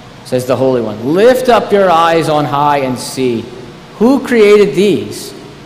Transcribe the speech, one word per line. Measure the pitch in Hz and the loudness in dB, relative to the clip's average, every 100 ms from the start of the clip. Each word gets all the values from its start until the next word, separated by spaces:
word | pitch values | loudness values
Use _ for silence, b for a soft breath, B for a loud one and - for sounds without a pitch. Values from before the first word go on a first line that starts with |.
| - - - | -20 -20 -6
says | 127 123 | -4 -2
the | 123 | 0
Holy | 131 127 | 0 0
One. | 110 104 123 | -4 -6 -2
"Lift | 175 233 254 247 | 2 2 2 2
up | 220 196 | 0 2
your | 202 190 | 2 2
eyes | 165 165 165 151 | 2 2 0 0
on | 151 143 | -2 -2
high | 139 147 143 | 0 0 0
and | 131 117 | -2 -6
see. | - 131 127 113 - - - - - - | -8 -4 -2 -4 -8 -16 -18 -20 -16 -2
Who | 226 277 - | 0 0 0
created | 240 208 208 185 | 2 6 4 4
these? | 151 202 127 104 - - - - - | 2 0 0 -4 -12 -16 -18 -20 -20